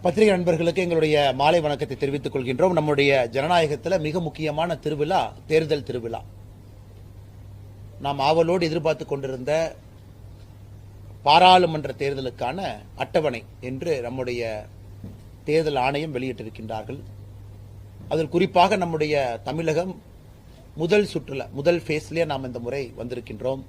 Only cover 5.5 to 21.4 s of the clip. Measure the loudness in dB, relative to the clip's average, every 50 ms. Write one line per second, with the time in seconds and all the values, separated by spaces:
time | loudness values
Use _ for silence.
5.5 | 2 2 4 2 -2 -2 -2 -6 -6 -6 -6 -6 -8 -8 -10 -14 -18 -20 -20 -20
6.5 | -20 -20 -20 -20 -20 -20 -20 -20 -20 -20 -20 -20 -20 -20 -20 -20 -20 -18 -18 -18
7.5 | -18 -18 -18 -18 -18 -18 -18 -18 -16 -6 -6 -4 -2 2 2 4 6 4 4 4
8.5 | 4 2 2 0 0 0 0 0 0 -2 -4 -6 -6 -6 -4 -6 -8 -6 -2 0
9.5 | 0 0 0 -2 -6 -12 -20 -20 -20 -20 -20 -20 -20 -20 -20 -20 -20 -20 -20 -20
10.5 | -20 -20 -20 -20 -20 -20 -20 -20 -20 -20 -18 -18 -18 -2 2 6 8 10 10 10
11.5 | 10 10 8 4 0 -2 -4 -6 -4 -2 -2 -2 -2 -2 -6 -8 -6 -4 -6 -4
12.5 | -4 -6 -6 -8 -8 -10 -14 -18 -8 -8 -8 0 0 2 2 2 -2 -4 -10 -12
13.5 | -18 -12 -10 -8 -8 -6 -2 -2 -2 -2 -2 -6 -6 -6 -4 -4 -4 -4 -4 -4
14.5 | -6 -8 -10 -14 -18 -20 -20 -18 -18 -16 -16 -16 -16 -18 -20 -20 -20 -12 -4 0
15.5 | 2 2 2 2 0 0 0 0 0 -2 -4 -4 -6 -4 -4 -6 -6 -8 -10 -12
16.5 | -12 -12 -10 -8 -8 -8 -8 -10 -12 -12 -12 -16 -18 -18 -18 -18 -18 -18 -18 -18
17.5 | -18 -18 -18 -18 -18 -20 -20 -20 -18 -18 -8 -4 -2 -2 -2 0 2 2 2 4
18.5 | 6 4 6 6 4 0 0 -2 0 -2 0 0 0 0 0 -2 -4 -6 -6 -6
19.5 | -4 -2 -2 0 0 0 -2 -2 -8 -12 -16 -20 -20 -20 -20 -20 -20 -20 -20 -20
20.5 | -20 -20 -20 -18 -8 -6 0 2 4 4 2 2 -2 -8 -8 -6 -8 -8